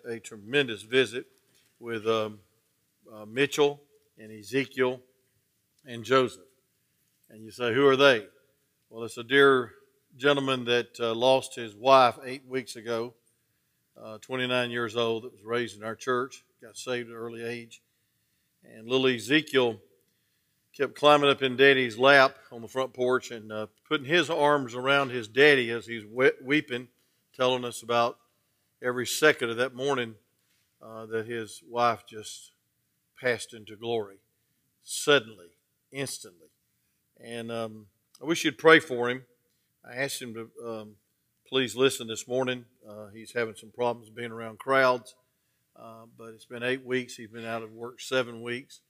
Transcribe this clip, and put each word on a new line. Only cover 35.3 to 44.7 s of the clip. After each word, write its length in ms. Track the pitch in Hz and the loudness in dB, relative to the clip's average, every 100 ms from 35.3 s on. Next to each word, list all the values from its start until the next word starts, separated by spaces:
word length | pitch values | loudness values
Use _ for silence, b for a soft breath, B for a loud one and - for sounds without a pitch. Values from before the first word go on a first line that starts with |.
| 104 87 _ _ _ _ | -16 -20 _ _ _ _
instantly. 540 | 135 131 - 104 87 78 _ _ _ _ _ _ _ | -10 -10 -10 -16 _ _ _ _ _ _ _ _ _
And, 280 | 117 117 113 | -14 -12 -8
um, 340 | 117 113 107 101 _ _ _ | -8 -8 -12 -20 _ _ _
I 60 | 143 | -4
wish 200 | 165 160 | -2 -2
you'd 120 | 131 | 2
pray 220 | 160 160 | 8 8
for 280 | - 123 120 | 6 -2 -2
him. 160 | 123 - _ _ _ _ _ 123 | -4 -10 _ _ _ _ _ -16
I 100 | 120 | -8
asked 240 | 139 - | -6 -6
him 140 | 123 | -10
to, 160 | 113 113 110 117 | -12 -14 -14 -12
um, 280 | 110 107 107 _ _ _ _ _ | -12 -14 -20 _ _ _ _ _
please 280 | 131 123 110 | -2 -2 0
listen 320 | 131 127 113 | 0 0 -10
this 200 | 110 - | -12 -6
morning. 380 | 123 127 127 117 _ 110 | -4 -4 -6 -12 _ -20
Uh, 220 | 104 104 | -20 -20
he's 240 | 110 107 | -20 -10
having 200 | 120 113 101 | -6 -6 -8
some 140 | 110 | -20
problems 400 | - 120 117 110 | -4 -4 -4 -10
being 220 | 110 120 | -14 -12
around 260 | 113 113 110 | -12 -14 -12
crowds, 560 | - | 0